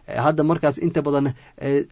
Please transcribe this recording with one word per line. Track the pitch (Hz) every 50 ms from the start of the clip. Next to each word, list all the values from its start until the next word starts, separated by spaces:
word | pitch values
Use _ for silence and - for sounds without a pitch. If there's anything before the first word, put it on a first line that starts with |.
| _ -
Ee, | - -
hadda | 123 151 156 156 151
markaas | 156 170 165 - 147 131 -
inta | 170 170 165 165 143
badan, | 147 143 139 139 139 131 - - - _ -
ee, | 135 135 139 143 - -